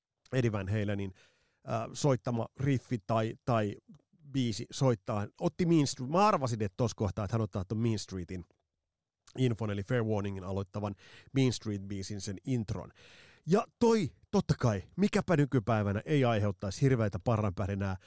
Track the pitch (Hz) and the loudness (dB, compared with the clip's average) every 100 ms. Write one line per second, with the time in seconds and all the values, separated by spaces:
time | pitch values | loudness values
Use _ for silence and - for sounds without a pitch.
0 | _ _ _ 131 120 101 95 107 104 101 | _ _ _ 0 0 0 -2 -2 0 -2
1 | 98 - _ _ _ _ 131 113 113 127 | -4 -8 _ _ _ _ -6 -6 -6 -2
2 | 147 127 131 117 113 - 139 127 - 123 | 0 0 -2 -4 -4 -2 0 0 -2 -6
3 | - 113 110 - - 113 104 - - - | -2 0 0 -4 0 0 0 -4 -14 -20
4 | _ _ 143 135 120 104 123 - 135 117 | _ _ -6 -2 -2 -2 -6 0 2 2
5 | - 107 104 - 175 - 170 165 135 - | -2 -4 -4 -4 -4 0 2 4 2 -2
6 | 127 170 208 185 127 113 107 - 117 - | -2 2 4 2 0 -2 -2 0 -2 0
7 | 101 - 101 113 107 101 92 110 117 107 | -2 -2 -2 -2 -2 -4 -4 0 0 0
8 | - 92 85 92 82 _ _ _ _ _ | -4 -8 -8 -10 -12 _ _ _ _ _
9 | _ _ - - 127 113 107 101 95 127 | _ _ -10 0 0 0 -2 -4 -2 0
10 | 110 104 101 95 92 98 98 104 101 92 | 0 0 -2 -6 -6 -6 -6 -6 -6 -8
11 | - - - 135 131 - 110 101 98 101 | -16 -20 -4 0 2 0 -4 -6 -6 -8
12 | 95 101 104 92 139 123 107 92 55 - | -8 -8 -8 -8 -4 -2 -2 -6 -10 -16
13 | - - - - 151 208 - - 226 226 | -20 -20 -20 -10 0 0 0 0 4 4
14 | 156 - _ 202 - - 123 98 - - | 0 -6 _ 0 2 2 2 0 -4 0
15 | 202 151 - 156 139 131 107 110 101 98 | 2 2 2 2 4 2 2 2 2 0
16 | - 151 123 110 104 92 98 - 139 123 | 0 2 4 2 0 -2 -6 0 2 4
17 | 104 101 - 107 104 92 95 98 98 92 | 2 0 0 2 0 -2 -2 -2 -2 -4